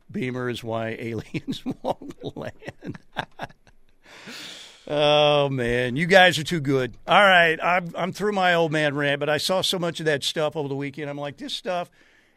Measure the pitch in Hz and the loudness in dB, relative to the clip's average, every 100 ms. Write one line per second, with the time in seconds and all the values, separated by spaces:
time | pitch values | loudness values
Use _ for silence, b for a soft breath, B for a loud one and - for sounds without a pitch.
0 | _ 110 127 123 123 113 117 113 113 113 | _ -8 -6 -4 -6 -6 -6 -6 -6 -6
1 | 113 110 - 214 - - 262 - - - | -6 -8 -8 -8 -8 -8 -8 -8 -6 -8
2 | 285 - - - - - 440 - - - | -10 -14 -14 -12 -12 -12 -16 -16 -16 -16
3 | - - - - - - _ - - _ | -12 -12 -12 -14 -16 -16 _ -20 -20 _
4 | B B B B B B B B - 147 | B B B B B B B B -6 0
5 | 147 147 147 147 143 135 120 120 123 127 | 4 6 6 4 2 0 0 0 0 -2
6 | 170 190 180 156 151 175 139 135 123 - | 4 8 8 6 -2 -2 0 0 0 -6
7 | - 170 202 180 165 160 170 180 170 - | 2 6 8 6 6 2 0 0 -2 -4
8 | 180 143 208 202 180 170 165 156 151 139 | -6 -4 -4 2 4 4 2 2 0 0
9 | 143 143 143 151 - 185 - 190 170 160 | -2 0 0 -2 0 -2 0 -2 -4 -2
10 | 156 143 - 170 151 156 139 139 143 135 | -2 -2 -2 -2 -4 -4 -6 -6 -8 -8
11 | 143 143 143 139 269 - 226 175 175 b | -10 -8 -10 -10 -12 -10 -6 -6 -6 b
12 | b b b | b b b